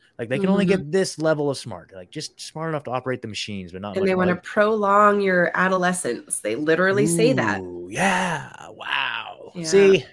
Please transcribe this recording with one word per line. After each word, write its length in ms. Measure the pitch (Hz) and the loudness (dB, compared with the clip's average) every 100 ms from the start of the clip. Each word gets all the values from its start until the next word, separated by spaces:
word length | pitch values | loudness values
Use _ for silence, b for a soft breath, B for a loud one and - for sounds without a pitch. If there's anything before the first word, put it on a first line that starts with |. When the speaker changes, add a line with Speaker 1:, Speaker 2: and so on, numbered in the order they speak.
| b b | b b
Speaker 1:
Like, 80 | 117 | -6
they 100 | 135 | -2
can 120 | 190 | 2
only 160 | 202 185 | 2 4
Speaker 2:
Mm-hmm. 0 | |
Speaker 1:
get 260 | 190 147 | 2 0
this 260 | 190 185 - | 0 0 0
level 320 | 160 151 143 | 0 0 0
of 80 | 131 | -4
smart, 320 | 120 90 80 | -8 -14 -16
like, 200 | 92 90 | -20 -16
just 280 | 156 - - | -14 -14 -14
smart 280 | - 156 165 | -16 -10 -6
enough 160 | 151 | -6
to 80 | 127 | -4
operate 300 | 127 127 123 | -6 -4 -6
the 60 | 110 | -6
machines, 440 | 101 - 98 90 | -10 -8 -10 -10
but 100 | 92 | -10
not 140 | 101 185 | -8 -2
Speaker 2:
And 60 | |
Speaker 1:
much 60 | 190 | 0
Speaker 2:
they 60 | |
wanna 220 | 185 180 175 | 2 0 -2
Speaker 1:
more. 60 | |
Speaker 2:
prolong 800 | - 214 208 220 196 202 208 202 | -2 0 2 2 4 6 6 4
your 300 | 196 180 170 | 2 2 2
adolescence. 840 | - 185 185 180 180 123 113 - - | 2 2 2 0 -2 -4 -6 -6 -6
They 140 | 104 | -4
literally 540 | 120 151 160 185 196 156 | -2 0 2 4 4 2
say 240 | 170 233 | 4 4
that. 300 | - 107 98 | 4 0 -2
Speaker 1:
Ooh, 260 | 90 87 90 | -6 -12 -10
yeah. 800 | 117 196 180 185 151 127 - 82 | -2 0 0 -2 -6 -10 -18 -20
Wow. 840 | - 135 139 127 113 104 - - | -16 -8 -4 -4 -6 -10 -14 -16
Speaker 2:
Yeah. 80 | 180 | -10
Speaker 1:
See, 400 | 160 196 196 190 - | 2 6 8 6 2